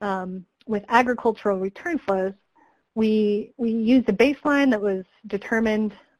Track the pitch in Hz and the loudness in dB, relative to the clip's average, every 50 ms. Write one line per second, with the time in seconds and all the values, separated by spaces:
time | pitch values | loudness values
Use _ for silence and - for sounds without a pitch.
0 | 214 202 190 190 185 185 185 185 175 - _ _ _ - 214 202 202 - 233 247 | -6 -4 -4 -4 -6 -8 -10 -12 -14 -16 _ _ _ -6 -6 -6 -2 2 2 2
1 | 254 247 240 226 - 233 214 - - 208 196 185 190 196 - - - 349 330 - | 4 2 -2 0 -2 -2 -2 0 -2 -2 -2 0 -2 -6 -8 -8 -6 -6 -6 -4
2 | - - 196 190 185 196 196 - _ _ _ _ _ _ _ _ _ _ _ 226 | -2 -2 0 0 0 -2 -4 -10 _ _ _ _ _ _ _ _ _ _ _ 0
3 | 220 214 214 214 214 208 208 208 - - _ - 240 226 226 233 220 226 262 262 | 0 2 2 2 2 2 0 -2 -4 -8 _ -6 -4 -2 -2 0 2 4 4 4
4 | - - 196 - 240 285 277 - - 302 285 285 277 262 233 208 202 202 190 190 | 4 2 2 4 2 2 2 0 -2 0 2 4 4 4 2 2 0 -2 -2 -2
5 | 185 - _ _ - 208 208 196 - - 233 226 226 220 214 214 214 208 - - | -6 -10 _ _ -12 -8 -8 -8 -4 -4 -2 0 0 0 0 0 -2 -4 -6 -10
6 | _ _ _ _ | _ _ _ _